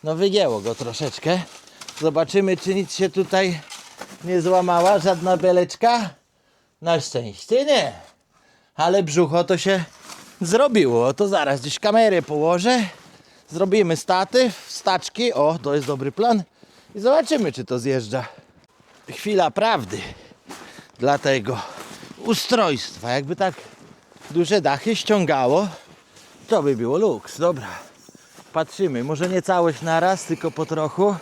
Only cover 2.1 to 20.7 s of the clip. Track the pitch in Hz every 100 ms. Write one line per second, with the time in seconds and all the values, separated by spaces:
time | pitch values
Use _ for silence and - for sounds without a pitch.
2.1 | 151 160 196 196 185 180 196 175 - 190
3.1 | 190 190 190 190 165 - - - - -
4.1 | - 165 180 165 185 180 175 180 202 170
5.1 | 180 180 180 185 180 180 - 233 240 196
6.1 | - _ _ _ _ _ _ 165 165 -
7.1 | 127 117 95 - 240 285 269 143 101 -
8.1 | _ _ _ _ _ _ - 165 190 170
9.1 | 147 165 165 170 180 190 190 165 - -
10.1 | - - - 170 214 285 220 139 120 120
11.1 | 135 208 190 143 139 127 - 208 220 220
12.1 | 185 - 151 156 175 202 254 196 - -
13.1 | - _ _ _ 156 190 208 180 160 -
14.1 | 185 190 247 254 175 - - - 185 -
15.1 | - 240 165 147 165 131 143 131 139 139
16.1 | - 233 226 175 _ _ _ _ 214 220
17.1 | 294 254 302 185 131 117 127 123 131 110
18.1 | 127 120 - _ _ _ _ _ _ -
19.1 | - 208 202 165 - 220 202 104 98 -
20.1 | - - _ _ - -